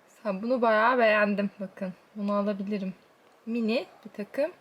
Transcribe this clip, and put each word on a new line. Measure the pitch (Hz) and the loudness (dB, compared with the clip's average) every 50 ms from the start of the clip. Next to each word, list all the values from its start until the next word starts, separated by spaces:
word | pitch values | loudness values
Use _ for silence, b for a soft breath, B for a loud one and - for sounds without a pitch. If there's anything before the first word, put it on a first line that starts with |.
| _ _ _ - - | _ _ _ -8 -6
Ha, | 214 190 190 220 | -6 -4 -4 -2
bunu | 233 262 247 240 | -2 0 2 4
bayağı | 226 214 214 220 240 262 247 | 4 4 4 4 4 4 4
beğendim | 226 220 214 208 208 208 208 190 202 196 - - | 4 4 6 4 4 2 2 0 -2 -2 -4 -8
bakın. | 196 190 - - 196 185 180 - _ _ _ | -12 -12 -10 -10 -10 -10 -10 -12 _ _ _
Bunu | 214 202 202 202 | -6 -4 -2 0
alabilirim. | 202 202 208 208 196 196 202 214 196 196 190 180 - _ _ _ _ _ _ _ _ _ | 0 0 -2 -2 -4 -4 -6 -4 -4 -4 -6 -8 -10 _ _ _ _ _ _ _ _ _
Mini | 226 226 240 226 214 226 277 370 - - - - | -6 -4 -2 -2 0 0 -2 -4 -6 -12 -20 -20
bir | 220 | -16
takım. | - - 202 - - 269 285 339 359 - | -12 -12 -12 -6 -4 -2 -2 -2 -4 -8